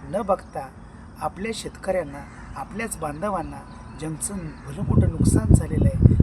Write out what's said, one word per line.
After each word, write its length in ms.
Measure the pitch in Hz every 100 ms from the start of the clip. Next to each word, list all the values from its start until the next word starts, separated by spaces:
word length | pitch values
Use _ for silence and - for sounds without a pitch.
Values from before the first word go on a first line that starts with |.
न 180 | 143 190
बघता 460 | 196 180 - 156 135 - - - - -
आपल्या 320 | 156 170 220
शेतकऱ्यांना, 720 | 214 233 - - 185 147 139 - - - 143
आपल्याच 420 | 135 202 226 -
बांधवांना, 600 | 151 147 208 185 147 139 - - - -
ज्यांचं 360 | 156 156 - 196 160 - 135
भलं 160 | 147
मोठं 280 | - - -
नुकसान 440 | - - - 220
झालेलं 340 | - - - -
आहे, 200 | - - -